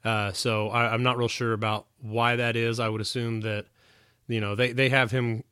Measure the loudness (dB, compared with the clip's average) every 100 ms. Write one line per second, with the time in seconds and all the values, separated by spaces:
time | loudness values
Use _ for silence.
0 | 0 0 0 -2 0 0 0 0 2 2
1 | 0 0 -2 -2 -2 0 0 -2 -6 _
2 | -6 0 2 2 0 0 0 0 -2 -2
3 | -4 -4 -2 -2 -4 -6 -8 _ _ _
4 | _ _ -4 -2 0 0 0 2 2 4
5 | 2 0 0 -2 -6